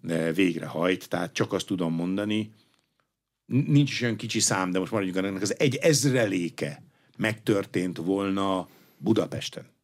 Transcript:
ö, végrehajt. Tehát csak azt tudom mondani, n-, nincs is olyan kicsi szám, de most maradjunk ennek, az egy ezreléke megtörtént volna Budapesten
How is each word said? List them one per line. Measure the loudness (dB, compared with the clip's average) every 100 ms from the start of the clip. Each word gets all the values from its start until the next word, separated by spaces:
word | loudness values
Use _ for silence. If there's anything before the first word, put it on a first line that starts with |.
ö, | -2 0 0
végrehajt. | 2 2 2 -6 -2 0 0 -2
Tehát | -4 -4
csak | -4 -2
azt | -2 -4
tudom | -2 -2
mondani, | -2 -2 -2 -2 -2 -4 -10 _ _ _ _ _ _ _ _ -2
n-, | 0 4
nincs | 4 4
is | 0
olyan | -2 -4
kicsi | -4 0
szám, | 2 2 0
de | 0
most | 0
maradjunk | -2 0 -2
ennek, | -2 -2
az | -4 2
egy | 0 4
ezreléke | 4 4 4 2 2 0 -2 -4 -8 -8 -20 _ _ -4
megtörtént | -2 -2 0 0 0 -2 -2 -4
volna | -2 0 0 0 0 -2 -4 -16 _ _
Budapesten | 0 2 0 -4 -10 -12 -18 _